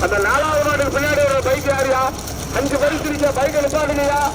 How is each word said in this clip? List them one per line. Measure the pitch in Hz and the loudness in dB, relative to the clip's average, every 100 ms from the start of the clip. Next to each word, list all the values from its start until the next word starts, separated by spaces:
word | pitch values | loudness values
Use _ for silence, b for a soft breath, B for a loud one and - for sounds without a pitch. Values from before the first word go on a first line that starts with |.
அந்த | 180 208 202 | 0 0 2
நாலாவது | 262 311 302 294 | 2 2 0 0
மாட்டுக்கு | 285 277 269 | 0 0 0
பின்னாடி | 294 294 285 | 0 2 2
ஒரு | 269 254 | 2 0
பைக் | 269 277 | 0 0
யாரியா? | 269 269 262 262 - - - - 214 | 0 0 2 0 -4 -10 -10 -6 -4
அஞ்சு | 277 277 | -2 0
பைக் | 285 311 302 | 0 0 -4
இருக்க, | 294 285 254 | 0 0 2
பைக்கை | 277 302 | 0 0
நிப்பாட்டுங்கய்யா. | 285 294 294 285 285 285 277 | 0 0 0 0 0 2 0